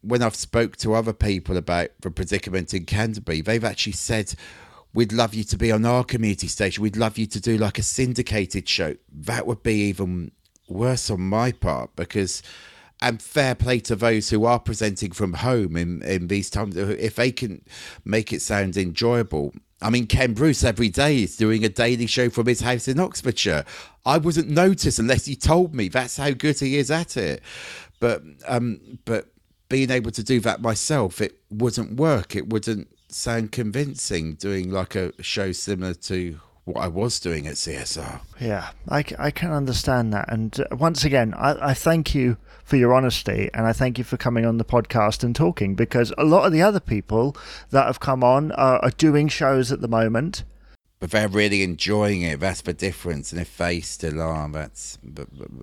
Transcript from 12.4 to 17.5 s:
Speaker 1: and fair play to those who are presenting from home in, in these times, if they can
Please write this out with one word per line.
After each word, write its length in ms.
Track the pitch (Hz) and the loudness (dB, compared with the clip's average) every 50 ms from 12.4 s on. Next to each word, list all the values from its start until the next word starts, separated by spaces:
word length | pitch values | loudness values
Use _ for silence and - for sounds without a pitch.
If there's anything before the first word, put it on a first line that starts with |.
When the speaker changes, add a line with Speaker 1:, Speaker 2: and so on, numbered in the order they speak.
| - - - - - - - - - _ _ _ | -10 -16 -20 -20 -20 -20 -20 -20 -20 _ _ _
Speaker 1:
and 180 | - 123 117 107 | -2 -2 -2 -2
fair 360 | - - - 151 139 131 123 | -8 -4 0 2 2 2 2
play 240 | - - 127 127 120 | 0 0 0 0 0
to 160 | - - 117 | 0 -2 -2
those 340 | 95 113 117 113 110 101 - | 2 2 2 2 2 2 2
who 140 | 113 107 107 | 2 2 4
are 160 | 117 120 117 | 4 2 2
presenting 500 | - - 113 101 110 107 98 - - 95 | 0 -4 -4 -2 -2 -2 -2 -2 -6 -8
from 220 | 80 - 107 92 | -4 -2 -2 -2
home 440 | 85 82 104 123 127 120 101 87 80 | -2 -2 0 2 2 2 2 0 0
in, 260 | 85 87 85 87 78 | -2 -2 -2 -4 -4
in 260 | - 71 95 92 87 87 | -4 -2 -2 -2 0 0
these 220 | 101 101 98 - | -2 -2 -2 -2
times, 260 | - 104 107 104 98 | -4 -4 -4 -2 -2
if 400 | 85 98 98 104 - - 110 - | -2 -2 -2 -2 -2 -2 -4 0
they 160 | - 120 135 | 0 0 0
can 300 | 127 - 131 110 | 0 -2 -6 -6